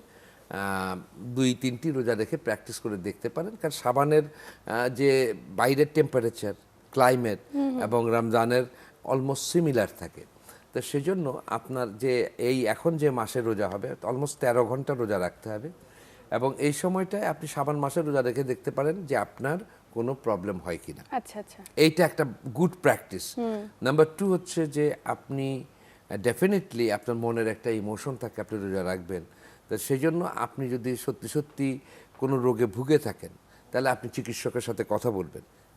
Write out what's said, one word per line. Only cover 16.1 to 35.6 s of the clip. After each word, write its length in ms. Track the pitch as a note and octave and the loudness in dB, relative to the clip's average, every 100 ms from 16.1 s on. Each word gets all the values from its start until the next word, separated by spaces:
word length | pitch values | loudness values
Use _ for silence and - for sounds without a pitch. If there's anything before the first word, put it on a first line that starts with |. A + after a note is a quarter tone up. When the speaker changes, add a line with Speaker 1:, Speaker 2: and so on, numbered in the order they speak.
| - - | -20 -6
Speaker 1:
এবং 240 | A#2 C3 C3 | -2 0 0
এই 140 | D3 | -2
সময়টায় 540 | D3 F#3 F#3 F3+ G3+ G3 | 0 0 0 -2 -2 -2
আপনি 220 | D3+ D#3 | -4 -6
শাবান 280 | D3+ C#3 D3 | -4 -2 0
মাসে 260 | C#3 E3+ | -2 0
রোজা 200 | D3+ C#3+ | 0 2
রেখে 200 | B2 A#2+ | 2 0
দেখতে 280 | C3 B2 - | -2 -2 -4
পারেন 360 | C3 D3 F#3 D#3 | -2 0 -2 -2
যে 100 | B2 | -2
আপনার 420 | G2+ - C3 F3 A3 - - | -2 -4 -4 -4 -6 -20 -12
কোনো 220 | A2+ A#2+ | -4 -4
প্রবলেম 440 | C3+ A2+ G2+ G2 F#2 | -2 -2 -2 -2 -6
হয় 200 | F2 E2 - | -6 -8 -8
কিনা। 180 | C#2+ - | -16 -8
Speaker 2:
আচ্ছা, 300 | C4 - G#3 | -8 -8 -14
আচ্ছা। 220 | - - F#3+ - | -14 -18 -4 4
Speaker 1:
এইটা 280 | D#3+ D#3 | 6 6
একটা 200 | D#3+ - C#3+ G2+ C3+ | 2 2 -2 -4 -6
গুড 160 | A#2 F3+ - | 2 2 4
প্র্যাকটিস। 520 | C#3+ A#2 - F#2 - - | 4 4 0 -10 -8 -4
Speaker 2:
হুম। 300 | A#3 G#3+ G#3 - | -4 -4 -8 -4
Speaker 1:
নাম্বার 240 | B2+ D3+ D#3 - | 2 6 6 4
টু 140 | G3 | 2
হচ্ছে 340 | F3+ F3+ E3+ D#3 | 2 0 -2 0
যে 280 | C#3+ D3+ - | 2 2 0
আপনি, 600 | - A#2 - C3+ C3+ C3 B2+ - - - - | -4 -6 -4 -4 -2 -4 -8 -20 -20 -20 -10
definitely 840 | G#2 A#2 A2+ F#3+ G3+ - A2+ A#2 | -2 0 2 2 2 0 0 2
আপনার 220 | G#2 - A#2 | 2 -2 -2
মনের 320 | A#2 A#2 A2 | 0 0 0
একটা 220 | G#2+ B2 | -2 -2
ইমোশন 460 | A2 G#2 G#2+ C#3+ B2+ | -2 -2 -6 -8 -8
থাকে, 240 | A2+ - | -8 -8
আপনি 280 | G2+ A2 G2 | -6 -6 -4
রোজা 160 | F#2+ | -2
রাখবেন। 400 | F2+ F#2 E2+ F#2 D#2+ - - - - | -2 -4 -4 -8 -8 -20 -20 -18 -8
তো 100 | G#2+ | -6
সেই 200 | - C3+ | -2 0
জন্য 300 | D#3 E3 F3 - | 0 0 -4 -4
আপনি 320 | A#2+ - B2+ | -6 -6 -6
যদি 280 | B2 A#2+ A#2+ | -4 -4 -6
সত্যি 320 | - - A2+ | -4 -6 -4
সত্যি 500 | D3+ D3 - C3+ C3 - - - - | -4 -4 -4 -4 -4 -10 -20 -20 -4
কোনো 200 | C3 C3+ | 0 2
রোগে 280 | B2 A2+ A#2 | 2 2 0
ভুগে 320 | G2+ C3 D3+ | 0 2 2
থাকেন, 320 | A2 - F#2+ - _ - - | 2 -8 -12 -18 _ -20 -6
তাহলে 180 | B2 C3 | -2 0
আপনি 200 | B2 A#2+ | 0 -4
চিকিৎসকের 500 | - A#2 A2 B2 B2 | -8 -8 -6 -4 -4
সাথে 240 | A#2+ G#2+ G#2 | -4 -4 -2
কথা 220 | G#2+ B2 | -2 0
বলবেন 320 | G2+ D#2+ - - _ | -2 -4 -10 -20 _